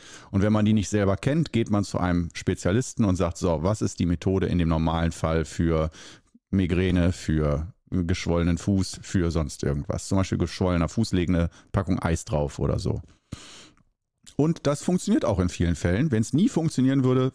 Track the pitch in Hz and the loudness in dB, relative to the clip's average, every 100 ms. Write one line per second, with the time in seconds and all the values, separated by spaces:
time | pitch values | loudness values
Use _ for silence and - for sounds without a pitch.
0 | - - - 98 104 107 104 107 95 104 | -20 -20 -4 0 2 4 4 2 2 0
1 | 98 95 131 151 147 117 98 101 95 - | 0 0 0 -2 0 -2 0 0 -2 -2
2 | 90 87 85 - - 90 87 110 - - | 0 0 -2 -6 -4 -2 0 0 0 0
3 | 107 90 85 - 95 78 87 107 98 - | 0 2 0 0 -2 0 0 0 -2 0
4 | 87 85 98 95 87 87 82 80 80 82 | 0 0 0 0 2 2 2 2 2 0
5 | 85 - 80 82 76 - 85 80 78 - | 0 -2 -2 0 -2 -2 0 2 0 -6
6 | - - _ _ _ 95 90 87 92 90 | -20 -20 _ _ _ 0 2 2 2 2
7 | 85 - - 78 73 73 82 - _ 92 | 2 0 -2 0 2 0 -4 -12 _ -2
8 | 87 90 87 85 85 85 - 98 92 - | -2 -2 0 0 2 0 0 0 0 -6
9 | - 98 85 82 73 - 69 73 71 - | -4 0 0 0 -2 -4 -4 -2 -4 -6
10 | - 98 95 95 87 - 92 87 80 - | -2 -2 0 -2 -2 0 0 2 0 -2
11 | 110 92 82 87 85 - - 101 87 92 | 0 0 0 0 0 -4 -6 -2 0 0
12 | 85 82 - 76 73 - 71 - - - | 0 -2 -2 -2 -2 -2 -2 0 -2 -4
13 | - - _ - - - - _ _ _ | -8 -20 _ -20 -20 -20 -20 _ _ _
14 | _ _ - - 156 165 139 143 - 180 | _ _ -6 0 0 0 -2 -2 0 0
15 | - 233 - - 87 - 85 82 87 95 | 0 0 0 0 0 0 0 0 0 0
16 | 160 110 113 143 208 - 160 - 127 135 | 2 0 0 2 2 2 0 2 2 2
17 | 127 127 131 | 2 2 2